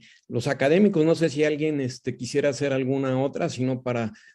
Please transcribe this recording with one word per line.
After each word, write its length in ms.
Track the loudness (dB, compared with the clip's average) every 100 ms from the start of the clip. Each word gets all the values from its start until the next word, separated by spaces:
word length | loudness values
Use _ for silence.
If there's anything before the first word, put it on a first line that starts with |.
| -14 _ -10
los 180 | -4 -4
académicos. 580 | 0 4 6 4 4
No 100 | 2
sé 160 | 2 0
si 140 | 2
alguien, 360 | 0 0 -2 -2
este, 340 | -4 -6 -8 -8
quisiera 340 | -4 0 0
hacer 220 | 0 0
alguna 500 | 0 0 0 0 0
otra, 260 | -2 -2 -4
sino 340 | -2 -2 -2
para 300 | -2 -2 -4 -8 -20